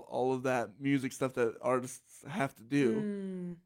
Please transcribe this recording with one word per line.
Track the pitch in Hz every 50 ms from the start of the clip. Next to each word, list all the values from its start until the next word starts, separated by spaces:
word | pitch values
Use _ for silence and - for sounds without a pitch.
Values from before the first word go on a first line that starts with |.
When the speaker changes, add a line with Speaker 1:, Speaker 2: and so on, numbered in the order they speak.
| - -
Speaker 1:
all | 123 123 123 131 131
of | 127 127
that | 131 127 123 113 101 95 113
music | 139 139 143 139 127 131 -
stuff | - 143 131 131
that | 131 120 113 - -
artists | - 123 127 127 120 127 - - - _ - - - -
have | 151 214 135 135 -
to | - 107
do. | 117 143 143 143 113 220 214 214
Speaker 2:
Mm. | 208 202 202 196 190 190 180 180 175 175 170 _